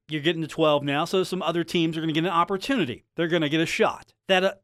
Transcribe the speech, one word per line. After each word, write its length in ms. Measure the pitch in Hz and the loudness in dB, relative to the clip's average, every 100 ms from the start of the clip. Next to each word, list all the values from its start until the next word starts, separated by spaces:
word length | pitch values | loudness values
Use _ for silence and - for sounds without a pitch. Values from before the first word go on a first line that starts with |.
| - | -10
You're 120 | 151 | -4
getting 200 | 147 170 | 0 0
to 60 | 156 | -2
twelve 360 | - 156 147 | 2 4 4
now, 220 | 143 143 170 | 2 -2 0
so 180 | 190 | 0
some 200 | 185 180 | 0 -2
other 200 | 160 170 | -2 -2
teams 320 | 165 180 165 160 | 0 0 0 0
are 60 | |
gonna 100 | 160 | -2
get 120 | 156 | 0
an 80 | 165 | 0
opportunity. 760 | 170 170 196 - 269 151 101 _ - | 2 0 0 -2 -2 -2 -4 _ -4
They're 120 | 170 | 0
gonna 220 | 170 151 | 0 0
get 120 | 156 | 0
a 60 | 160 | 0
shot. 480 | - 208 - - _ - | 0 0 -2 -10 _ -2
That, 160 | 185 | 0
uh, 100 | 190 - | 0 -4